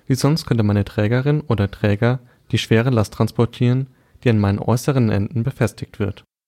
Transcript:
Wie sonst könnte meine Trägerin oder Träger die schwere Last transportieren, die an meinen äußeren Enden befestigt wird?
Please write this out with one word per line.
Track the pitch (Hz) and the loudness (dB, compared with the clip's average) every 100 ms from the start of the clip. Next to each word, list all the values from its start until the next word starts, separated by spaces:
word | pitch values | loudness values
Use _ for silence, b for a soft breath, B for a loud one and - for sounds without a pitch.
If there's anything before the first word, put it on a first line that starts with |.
| - | -4
Wie | |
sonst | 127 139 165 - | 0 0 0 0
könnte | 117 | 0
meine | 104 104 101 | 2 0 -2
Trägerin | - 104 123 143 151 | -2 0 0 0 -2
oder | - 101 98 | -2 -2 -2
Träger | - 104 101 117 127 b b - | -2 -2 2 0 0 b b -6
die | 113 | -4
schwere | - 113 127 | 2 2 2
Last | 117 101 | 0 -2
transportieren, | - 110 - 117 - 123 131 135 b b b | -2 -2 0 -2 0 0 0 -4 b b b
die | 123 | 0
an | 107 | 2
meinen | 101 101 | 2 0
äußeren | - 120 - 135 110 | 0 0 2 2 2
Enden | 101 101 113 | 0 -2 -4
befestigt | 127 - 123 - - - | -4 -2 -4 -4 -14 -6
wird? | 101 - _ _ | -6 -6 _ _